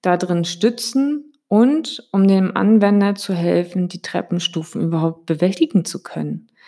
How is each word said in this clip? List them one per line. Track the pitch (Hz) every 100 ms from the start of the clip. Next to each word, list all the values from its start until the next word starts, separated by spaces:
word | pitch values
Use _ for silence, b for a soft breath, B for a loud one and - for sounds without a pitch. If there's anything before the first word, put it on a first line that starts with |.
da | 185 175
drin | 180 175
stützen | 170 - 226 233 - 269 277 294 - _ _
und | 208 247 302 320 - _
um | 196 196
dem | 190 185 190
Anwender | 202 220 202 202 202 202
zu | -
helfen, | 180 170 175 175 185 180
die | -
Treppenstufen | - - - 175 - 165 160 -
überhaupt | 165 165 165 165 -
bewältigen | 156 185 196 320 190
zu | - -
können. | - - 151 160 _ b